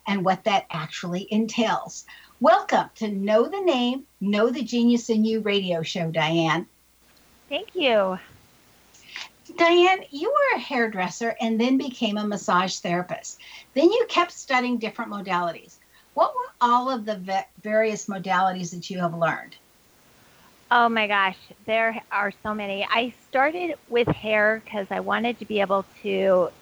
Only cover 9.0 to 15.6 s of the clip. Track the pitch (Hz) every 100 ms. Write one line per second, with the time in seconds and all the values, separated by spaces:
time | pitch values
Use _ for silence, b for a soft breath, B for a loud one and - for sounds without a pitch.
9 | B B B _ - - 339 349 359 381
10 | - 285 381 587 554 349 240 269 226 196
11 | 185 - 233 - 226 226 247 269 277 -
12 | 220 208 208 202 - 180 185 - 185 175
13 | 175 - - - B B B 262 330 466
14 | - - - - - 262 247 240 214 -
15 | 220 202 190 175 175 160